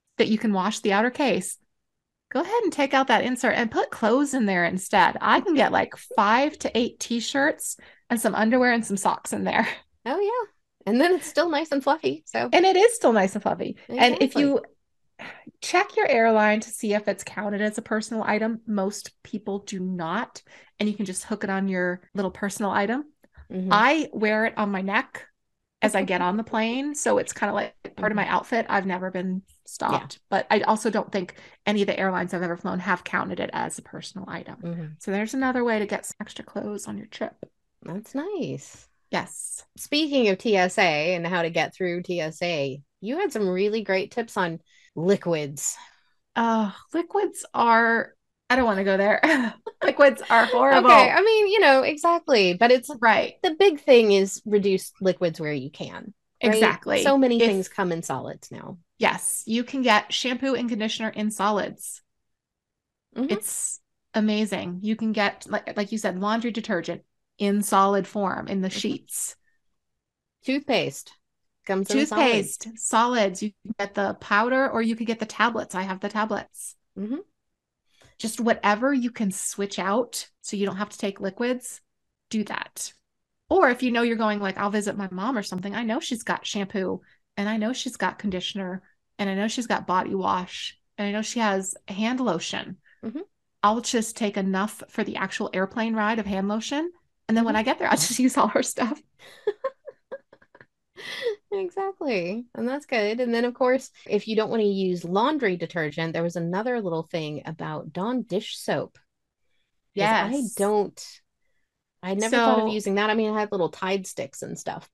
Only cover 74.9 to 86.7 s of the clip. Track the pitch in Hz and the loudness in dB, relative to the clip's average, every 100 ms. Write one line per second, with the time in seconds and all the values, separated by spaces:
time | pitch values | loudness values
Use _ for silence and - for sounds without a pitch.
74.9 | 226 226 226 220 - 226 226 - 185 190 | -2 -4 -4 -6 0 0 0 -6 -6 -6
75.9 | 190 208 214 214 202 - - - - _ | -6 -4 -2 -2 -4 -6 -16 -18 -18 _
76.9 | - 208 277 403 _ _ _ _ _ _ | -10 -8 -8 -10 _ _ _ _ _ _
77.9 | _ _ _ 226 220 233 233 202 208 254 | _ _ _ -8 -2 0 2 2 2 2
78.9 | 285 240 - 208 185 - - 202 - 185 | 0 -2 -2 -4 -4 -8 -6 -6 -4 -2
79.9 | 214 - - - _ - 208 196 190 208 | -2 -2 -6 -12 _ -10 -4 -4 -4 -8
80.9 | - 202 196 196 190 240 247 - - _ | -6 -8 -6 -8 -4 -4 -4 -8 -18 _
81.9 | _ _ _ _ 220 202 - - - - | _ _ _ _ -4 -4 -6 -8 -10 -14
82.9 | - _ _ _ _ _ 370 294 240 254 | -14 _ _ _ _ _ 4 4 4 0
83.9 | 233 233 226 220 208 196 190 202 214 202 | 2 2 2 0 0 -4 -2 -2 0 -2
84.9 | 190 196 185 214 254 196 180 196 202 233 | -4 -6 -4 -4 -4 -4 -8 -6 -6 -4
85.9 | 240 - 233 - 175 - 208 196 | -4 -4 -8 -4 -6 -4 -6 -4